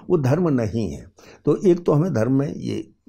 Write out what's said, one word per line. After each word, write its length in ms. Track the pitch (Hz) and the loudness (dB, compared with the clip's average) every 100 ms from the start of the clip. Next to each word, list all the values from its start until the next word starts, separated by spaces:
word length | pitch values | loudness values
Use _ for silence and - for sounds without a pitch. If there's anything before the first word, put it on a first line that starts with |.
| - | -2
वो 80 | 175 | 0
धर्म 300 | 127 170 175 | 2 0 0
नहीं 440 | 127 107 117 98 | 0 -2 -2 -4
है। 140 | 69 - _ - - | -8 -16 _ -20 -6
तो 120 | 143 147 | -2 2
एक 300 | 190 170 - | 2 2 2
तो 60 | |
हमें 220 | 147 185 | 2 2
धर्म 180 | 120 117 | 0 0
में 220 | 135 147 | 0 -2
ये 360 | - 120 104 - _ | -6 -6 -6 -8 _